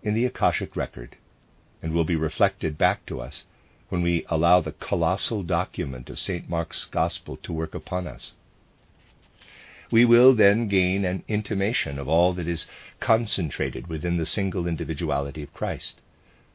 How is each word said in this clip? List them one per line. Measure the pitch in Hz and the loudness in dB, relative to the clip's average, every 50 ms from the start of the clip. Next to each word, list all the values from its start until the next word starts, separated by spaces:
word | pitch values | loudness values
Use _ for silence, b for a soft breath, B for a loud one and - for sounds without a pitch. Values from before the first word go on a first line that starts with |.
| - | -4
in | 107 104 | -2 0
the | 113 120 | 0 0
Akashic | 123 - - 104 92 85 - 98 - - | -2 0 0 0 0 0 0 -4 -6 -4
record, | 85 69 - - 60 60 - - - _ _ _ _ _ _ _ _ _ _ _ _ - | -4 -6 -6 -6 -10 -14 -14 -14 -20 _ _ _ _ _ _ _ _ _ _ _ _ -6
and | 80 80 | -2 0
will | 85 82 | 0 0
be | 80 87 | 2 0
reflected | 78 78 78 - - 107 95 - - - 82 76 76 | 0 0 -2 0 0 0 0 0 -2 -4 -4 0 2
back | 92 90 101 - _ | 2 2 2 -2 _
to | - 85 64 | -8 -8 -8
us | 58 62 - - - b b b b b b b b _ | -8 -8 -10 -12 -14 b b b b b b b b _
when | 95 87 87 | -2 0 0
we | 87 87 82 - - | 2 0 0 -2 -2
allow | 82 80 80 85 90 90 | -2 0 4 4 4 4
the | 80 80 78 | 2 0 -6
colossal | - - - 101 87 80 82 92 - - - 117 104 92 | -10 -6 -4 -2 0 0 0 0 -2 -4 -4 -4 -4 -2
document | 85 90 85 92 - - - 85 69 65 62 62 - | -2 -2 -2 -2 -4 -6 -6 -6 -4 -6 -8 -10 -10
of | 60 - | -8 -6
Saint | - - 92 87 - - | -6 -4 -4 -6 -6 -4
Mark's | 85 82 85 - - - - | -4 -4 -4 -4 -8 -12 -14
Gospel | - - 85 80 85 - - - - 73 - | -6 -2 -2 0 0 -2 -6 -10 -12 -12 -10
to | - - 82 | -8 -6 -4
work | 80 82 - - | -4 -4 -4 -6
upon | 87 - - 92 92 90 | -10 -8 -6 -6 -6 -4
us. | 80 60 60 - - - _ _ _ _ _ _ _ _ _ _ _ _ _ _ _ _ _ _ _ _ B B B B B B B B B B B | -6 -10 -12 -14 -16 -18 _ _ _ _ _ _ _ _ _ _ _ _ _ _ _ _ _ _ _ _ B B B B B B B B B B B
We | 117 113 120 | 4 6 6
will | 117 120 120 123 131 131 | 8 8 8 8 8 8
then | 107 104 101 104 113 117 | 8 6 6 6 4 2
gain | 104 98 95 90 90 92 98 98 | 2 2 2 2 2 2 0 0
an | 90 92 90 - - | 0 -2 -4 -4 -2
intimation | 107 104 104 - 107 95 95 107 120 - - - 71 69 | -2 -2 -2 -2 -2 0 0 0 -2 -2 -4 -4 -4 -4
of | 69 65 | -2 2
all | 80 85 87 92 90 | 4 4 4 4 2
that | 90 85 82 | 0 -2 -2
is | 85 80 - B B B B B B _ | -2 -4 -6 B B B B B B _
concentrated | - - - 117 117 110 - - 85 76 - - 78 67 64 64 60 | 2 2 2 2 2 0 -2 -2 -2 -2 -2 -2 -4 -4 -4 -6 -6
within | 82 80 78 80 87 87 85 | -6 -6 -4 -2 -2 0 0
the | 80 | 0
single | - - 107 98 98 - 92 87 87 | -2 -2 -2 -2 -2 -2 -2 -2 -2
individuality | 85 76 80 71 76 71 87 78 71 69 71 69 69 78 73 | -2 -4 -4 -4 -4 -4 -2 -2 0 -2 -2 -4 -6 -8 -10
of | - - | -10 -8
Christ, | - 107 101 85 69 - - - - _ _ b b b b b b b b b | -6 -4 -4 -4 -6 -8 -10 -12 -14 _ _ b b b b b b b b b